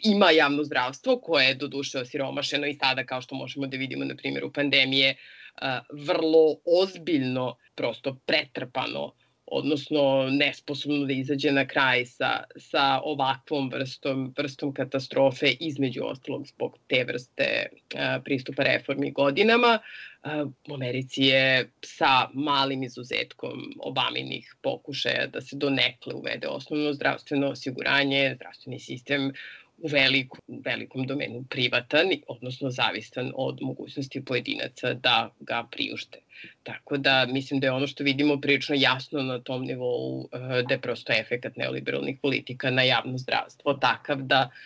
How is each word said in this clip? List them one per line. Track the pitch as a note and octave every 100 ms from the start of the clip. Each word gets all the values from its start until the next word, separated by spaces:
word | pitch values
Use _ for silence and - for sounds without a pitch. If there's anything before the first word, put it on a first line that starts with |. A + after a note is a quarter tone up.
ima | A3 G3+ F#3
javno | D#3 C#3+ C#3+
zdravstvo, | C#3+ C#3 B2+ C#3 B3+ B3
koje | - D3+ C3
je |
doduše | C3+ C#3+ C3+ C#3 C#3
osiromašeno | B2 D3 C3+ C#3 C#3 C#3+ D3
i |
sada, | C#3+ C3+ C3
kao | B2+ C3
što | B2+
možemo | C3+ C3+ C#3 C3+
da | C3+
vidimo | C3+ C3+
na | C3+ C3+
primjeru | C3+ C#3 C#3
pandemije, | C#3+ C#3+ C#3 C3 C3+ C3+
e, | C3 - - - - C3+ B2+ -
vrlo | D3 D3 E3 D#3+ D#3+ D#3 D3
ozbiljno | - F3 F#3+ F3+ E3 D3+ B2+ B2+ B2+ - _
prosto | - C3 A2+ C#3 C3+ -
pretrpano, | D#3 C#3+ - B2 C3 A#2 C3+ C#3+ - _ _ -
odnosno | - C3+ D3 - D3+ C#3 C3+ C3
nesposobno | C#3 C#3+ - - C#3 C#3+ D3 C#3
da |
izađe | C3 C3+ D3 D3
na | C#3 C3+
kraj | D3 C3+ B2+ A#2+
sa, | - B2+ A2 - -
sa | - D#3 C#3 C3+
ovakvom | C#3+ C#3 C3+ C3 - D3+ C3
vrstom, | C3 C3+ - C#3+ C3+ C3 C#3
vrstom | C#3+ - D3
katastrofe, | C#3 C3 C3+ - C3+ C3+ C3 C#3+ C3
između | E3 C3+ C3 A#2+
ostalog | A2+ - - A#2 -
zbog | - A#2+ - -
te | B2+
vrste, | B2 A#2+ - -
e, | C#3+ - - - - - C3+ C3
pristupa | C3 C3+ C3+ C#3
reformi | C3+ B2 - C#3 C#3
godinama. | C#3 C#3 C#3+ G#3+ A#3 A#3+ A3
E, | - - - - D3 D3+ C#3 C3 -
u |
Americi | C#3+ B2+ B2+ C3 -
je | C3+ C3 C3 C3 A#2 _
sa | - - D#3 C3 A#2
malim | C3 D3 C#3 C3+ C3+
izuzetkom | B2+ A#2+ B2+ A2 - - C3 - - -
Obaminih | - C3+ A#2+ B2+ C3 C3 - -
pokušaja | C3+ B2 - C3+ C3 B2+ C3+
da | -
se | C3 C#3+
donekle | C#3+ C3+ B2 - -
uvede | - - B2+ D3
osnovno | C#3+ C3+ D3+ D3
zdravstveno | C#3 C#3 C3 - C#3+ C#3
osiguranje, | B2+ C3+ B2+ C3+ C#3 C#3 C#3 C3+ B2+
zdravstveni | - - - B2
sistem | - C3 - C#3+ C3+ C#3 - - _ _
u | D#3+
veliku-, | C#3+ C3+ C3+ C3 - -
velikom | A#2+ C3 A2+ A2+ C3 C3
domenu | C#3 C3+ A#2 C3
privatan, | C#3 B2 B2 - D3 F#3 D#3+ -
odnosno | A#2+ B2+ B2+ C3+
zavistan | B2+ A2+ G2 A2+ B2+ B2+
od | C3+ C3+ C3+
mogućnosti | C3 C3+ - - C3+ C3+
pojedinaca | C3 B2 - - C3 - B2
da | B2 B2 A2+ A2+ -
ga | - A#2 A2+
priušte. | - - - - - _ - - -
Tako | - A2 - C#3+
da | C3+ C3 B2+
mislim | C3+ C3+ C#3
da | C3+
je |
ono | C3 C#3
što | -
vidimo | C#3+ C3+ D3 C#3+
prilično | C#3 C#3+ - C#3+
jasno | B2+ C3 - D3
na | C3 B2
tom | - B2+
nivou, | C3 C3 B2 B2 C3 C3 B2+
e, | C3+ B2+ B2+
da | B2
je | C3+
prosto | B2 A2+ -
efekat | A2+ A2 B2 - -
neoliberalnih | C3 C3+ C3+ C#3 C#3 C3+
politika | C#3+ B2 - B2+ C3+
na | B2+
javno | B2+ A#2+ B2+ C3
zdravstvo | C3 A2+ - - C#3+
takav | C#3 B2+ - - C#3
da | C3+ C3+ C3 -